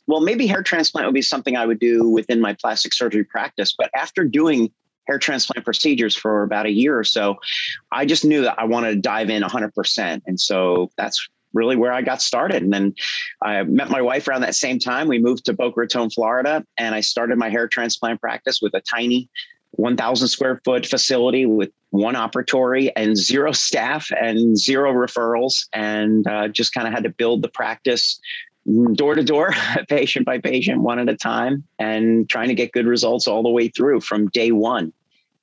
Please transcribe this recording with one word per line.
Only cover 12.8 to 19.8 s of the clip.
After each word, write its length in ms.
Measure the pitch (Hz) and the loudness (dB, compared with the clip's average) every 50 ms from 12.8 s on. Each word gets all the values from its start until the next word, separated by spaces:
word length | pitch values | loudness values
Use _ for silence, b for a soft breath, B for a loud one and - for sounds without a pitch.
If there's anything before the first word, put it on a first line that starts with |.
| 98 101 95 B B B B B B B B B | 0 -2 -2 B B B B B B B B B
I 200 | - 107 104 98 | -4 -2 -2 -2
met 260 | 98 - 78 131 139 - | 0 2 2 0 2 0
my 140 | 160 131 | 0 0
wife 260 | 123 123 131 147 143 139 | 0 0 0 -2 -2 -2
around 140 | 135 127 | -2 -2
that 120 | 123 - - | -2 -2 -2
same 240 | - - 127 127 120 | -2 -2 -2 -2 -2
time. 300 | - 123 123 135 160 156 | -2 -2 -2 -2 0 0
We 100 | 127 117 | 2 2
moved 280 | 117 120 127 - - | 2 2 2 0 -2
to 80 | 131 104 | -4 -2
Boca 260 | 98 127 120 - 117 | 0 -2 -2 0 -2
Raton, 300 | 117 - - 123 117 110 | -2 -2 -2 -2 -2 -2
Florida, 520 | - 120 110 110 120 127 127 147 156 156 - _ - | -2 -2 0 0 0 0 0 0 -2 -2 -4 _ -8
and 180 | - 117 113 110 | -6 -4 -4 -2
I 60 | 107 | -2
started 380 | 104 - - 120 120 117 123 117 | -2 -2 -2 -2 0 0 0 0
my 100 | 117 110 | 0 0
hair 180 | 104 117 117 | 0 -2 -2
transplant 540 | 117 - 123 117 117 - - 120 113 117 - | -2 -2 -4 -4 -4 -4 -4 -4 -4 -4 -4
practice 400 | - 113 120 117 - 135 123 - | -4 -6 -6 -4 -4 -4 -4 -2
with 140 | 110 101 - | -2 -2 -2
a 80 | 98 | -4
tiny 480 | - - 120 117 120 120 123 127 127 _ B B B B B B B _ | -6 -4 -4 -2 0 0 0 0 -2 _ B B B B B B B _
one 260 | - - | -4 -2